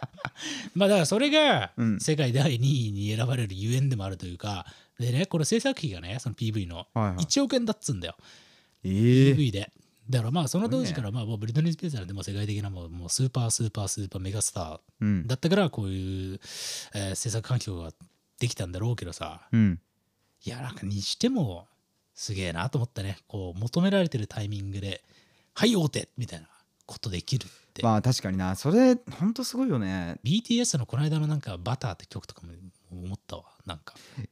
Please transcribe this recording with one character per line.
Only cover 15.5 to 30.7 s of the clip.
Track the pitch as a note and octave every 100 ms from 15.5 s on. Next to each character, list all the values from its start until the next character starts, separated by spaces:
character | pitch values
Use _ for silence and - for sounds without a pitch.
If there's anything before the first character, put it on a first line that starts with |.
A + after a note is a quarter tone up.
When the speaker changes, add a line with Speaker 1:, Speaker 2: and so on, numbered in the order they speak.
Speaker 1:
か | G3
ら、 |
Speaker 2:
う | E3
ん。 |
Speaker 1:
こ | -
う | G2
い | F#2+ F#2+ F#2+ F#2+ G2
う、 | - - - - -
え | G#2 G2
ー、 | F#2
制 | A#2+
作 | A2+ -
環 | B2
境 | G#2+ F2
が | E2 - - _ _ -
で | A#2
き |
た | - F#2
ん |
だ | F2+
ろ | A#2
う | A#2
け |
ど | F2+
さ。 | - E2 D#2+ -
Speaker 2:
う | A#2
ん。 | G#2 E2+ _ _ _ _ _ _ -
Speaker 1:
い |
や、 | B2
な | C3
ん |
か | A2 G2
に | G2+
し | - -
て | B3
も、 | C4 A#2 F2 - _ _ _ _
す | - -
げ | F#2+
え | F2+
な | E2 G#2
と | C3+
思 | A#2
っ |
た | -
ね。 | G2 - _
こ | G#2 F2+
う、 | F2+
求 | A#2 E3+
め | F#3+
ら | G3
れ | E3+
て | B2
る | G#2
タ | A2+
イ | G#2
ミ | G#2
ン | G2
グ | G2
で、 | G2 F2+ _ _ _ _ _
「は | - A#3
い、 |
大 | G#3 D3+
手！」 | G#2+ - -
み | A#2
た | D#2+
い |
な | - _ _ _ -
こ | -
と | G#2+
で | F2+
き | - B2
る |
っ | - - _
て。 | -
Speaker 2:
ま | A2+ G#2+
あ、 |
確 | B2 B2+
か | G2
に | F#2+
な。 | F#2
そ | F#2 C#3
れ、 | A3 C4
ほ | B3 - - F#3+
ん |
と | A#3
す | A#3+ A#3+
ご | C4
い |
よ | B2+
ね。 | F#2+ F#2+ E2+ -
Speaker 1:
ビ | B2 G#3
ー |
テ | -
ィ | A#3
ー |
エ |
ス | A#3+